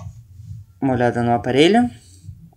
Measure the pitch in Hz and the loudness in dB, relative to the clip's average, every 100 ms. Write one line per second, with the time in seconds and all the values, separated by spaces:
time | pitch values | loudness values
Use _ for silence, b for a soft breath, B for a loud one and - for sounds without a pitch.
0 | - - - - - - - _ 135 123 | -18 -20 -20 -20 -18 -18 -20 _ -2 0
1 | 120 117 120 120 123 127 170 226 247 - | 0 0 0 0 0 2 4 4 0 -4
2 | b b b - - | b b b -20 -20